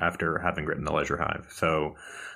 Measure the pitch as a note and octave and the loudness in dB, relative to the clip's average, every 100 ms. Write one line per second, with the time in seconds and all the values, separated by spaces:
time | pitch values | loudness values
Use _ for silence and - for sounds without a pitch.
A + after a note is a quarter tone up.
0 | E2+ - E2 D#2+ F2 E2 D2+ D2+ D2 D#2 | 0 2 2 2 0 0 0 -2 0 0
1 | D2 D#2 D#2+ - - - E2 D#2+ D2+ - | 2 0 0 -2 -6 0 2 4 2 -2
2 | - - - | -12 -14 -14